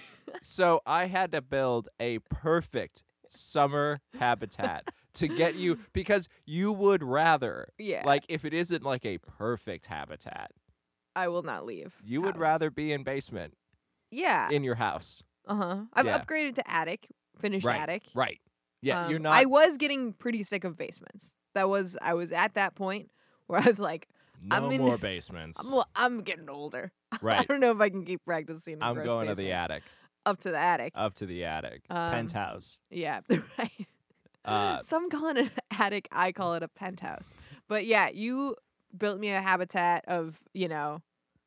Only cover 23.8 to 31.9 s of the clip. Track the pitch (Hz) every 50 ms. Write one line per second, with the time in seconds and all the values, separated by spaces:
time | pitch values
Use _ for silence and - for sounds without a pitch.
23.8 | 202 156 165 160 - _ _ _ _ _ _ - 87 98 175 202 139 139 135 131
24.8 | 131 123 120 107 107 101 92 87 - - 90 85 80 82 82 - - 254 269 254
25.8 | - - - - 240 247 247 220 196 196 175 160 160 139 139 147 147 151 - 127
26.8 | - 185 _ _ _ - 220 220 - 110 110 202 - - 285 277 262 240 226 208
27.8 | 214 208 185 196 170 165 185 165 - 185 170 160 156 160 160 160 - 170 156 156
28.8 | 110 120 120 120 - 120 117 113 110 107 101 95 95 95 90 87 87 85 76 73
29.8 | - - - _ _ _ _ _ - 208 196 - - 190 165 143 160 180 170 139
30.8 | 120 107 - - 107 107 95 - 104 90 87 87 85 82 78 78 - 55 57 71
31.8 | _ -